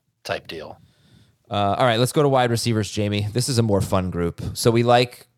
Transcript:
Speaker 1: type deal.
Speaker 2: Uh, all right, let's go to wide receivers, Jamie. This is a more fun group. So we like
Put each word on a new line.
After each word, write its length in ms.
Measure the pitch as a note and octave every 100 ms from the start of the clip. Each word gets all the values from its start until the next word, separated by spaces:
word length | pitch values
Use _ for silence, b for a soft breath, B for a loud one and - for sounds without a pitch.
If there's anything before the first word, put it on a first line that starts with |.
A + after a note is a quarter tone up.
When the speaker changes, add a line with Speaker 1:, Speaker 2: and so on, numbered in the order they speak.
| _ _
Speaker 1:
type 220 | - E2 -
deal. 340 | E2 D2 - b b b b b b _
Speaker 2:
Uh, 240 | G2+ G2+ G2+
all 80 |
right, 140 | B2+ A2+
let's 140 | B2
go 100 | -
to 60 | C#3+
wide 200 | C3 B2
receivers, 400 | A#2 A#2+ A2 G2+
Jamie. 340 | - G#2 G#2 G#2
This 160 | A2 A#2+
is 100 | A#2
a 40 |
more 160 | A2+ G2
fun 320 | - F#2+ F#2
group. 280 | E2+ E2+ - -
So 180 | - B2+
we 140 | A#2
like 420 | A#2+ A#2+ B2+ - -